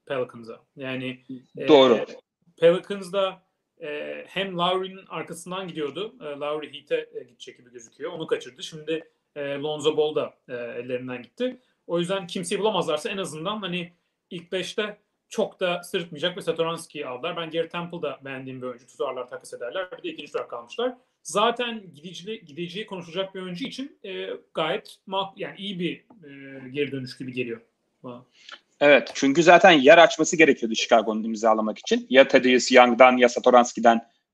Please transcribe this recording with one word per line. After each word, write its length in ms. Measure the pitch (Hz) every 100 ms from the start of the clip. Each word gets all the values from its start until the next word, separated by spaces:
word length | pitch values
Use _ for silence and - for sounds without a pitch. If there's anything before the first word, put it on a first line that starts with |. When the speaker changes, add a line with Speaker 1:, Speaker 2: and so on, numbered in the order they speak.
| -
Speaker 1:
Pelicans'a. 540 | 139 120 120 113 113 _ -
Yani, 440 | 131 127 127 127 - 127 _ -
e, 120 | 139
Speaker 2:
Doğru. 380 | 147 131 110 - - _ _ _ -
Speaker 1:
Pelicans'da, 800 | 165 185 185 202 185 196 190 180 _ _ _ _
e, 420 | 151 147 151 147 147
hem 300 | - 196 175
Lowry'nin 480 | 175 185 190 190 190
arkasından 600 | 175 156 170 - 185 185
gidiyordu. 460 | 151 147 135 220 -
E, 40 |
Lowry 480 | 151 143 147 156 147
Heat'e, 360 | 147 - 160 156 151
e, 40 |
gidecek 320 | 127 _ - 117
gibi 140 | 123
gözüküyor. 400 | 123 113 - 151
Onu 140 | 180 156
kaçırdı. 360 | 147 - -
Şimdi, 420 | - 160 151 160 - _ _
e, 60 | 151
Lonzo 560 | 143 139 147 151 147 151
Ball 180 | 151
da, 200 | 151 117 _ -
e, 60 |
ellerinden 680 | 123 120 120 123 127 127 123
gitti. 380 | 113 - 254 254 _ _ -
O 120 | 175
yüzden 280 | 175 196 180
kimseyi 340 | 202 175 202
bulamazlarsa 500 | 220 190 151 151 226
en 80 | 202
azından 420 | 175 156 170 220
hani 320 | 190 180 175 _ _ _ _
ilk 220 | 180 170
beşte 460 | 190 180 - 214 208 _ _ _
çok 320 | - 202 -
da 220 | 185 175
sırıtmayacak 540 | - 190 170 151 175 175
bir 60 |
Satoranski'yi 640 | 170 165 165 165 - 151 139
aldılar. 300 | 123 151 170
Ben 140 | 165
Garrett 200 | 165 160
Temple 320 | 175 170 170
da 180 | 147 135
beğendiğim 380 | 135 135 131 131
bir 40 | 127
oyuncu. 200 | 117 _
Tutarlar, 420 | - 143 127 123
takas 260 | 127 -
ederler. 340 | - 120 175 180 175
Bir 40 |
de 60 | 170
ikinci 240 | 151 147
tur 60 | 143
hakkı 180 | 120 123
almışlar. 380 | 117 - 247 254 _ _
Zaten 600 | - 196 226 233 240 226 190
gidicili-, 500 | 139 170 170 180 220
gideceği 420 | 156 143 175 175 214
konuşulacak 480 | 190 175 165 190
bir 80 | 190
oyuncu 240 | 185 175 247
için, 320 | 170 277 _
e, 240 | 202 185 190 196 _
gayet 440 | - 160 202 - - -
mak-, 240 | 196 190 -
yani 180 | 156 156
iyi 200 | 196 180
bir, 180 | 170 135
e, 720 | _ - 147 139 135 135 131
geri 240 | 135 139
dönüş 260 | 135 127 -
gibi 140 | 127
geliyor 280 | 123 117 113 _ _ _ _
bana. 220 | 127 123 - _ - - _ -
Speaker 2:
Evet, 320 | 147 135 -
çünkü 280 | - 139 139
zaten 280 | 165 175 185
yer 280 | 160 131 170
açması 380 | 160 - 156 165
gerekiyordu 380 | 156 131 117
Chicago'nun 500 | 110 - 117 107 110
imzalamak 540 | 110 110 113 110 107 104
için. 280 | - 240 240
Ya 180 | 127 135
Thaddeus 440 | 135 127 127 -
Young'dan 440 | 127 123 117 131 127
ya 120 | 123
Satoranski'den, 720 | 120 127 123 120 - 120 113 - _ _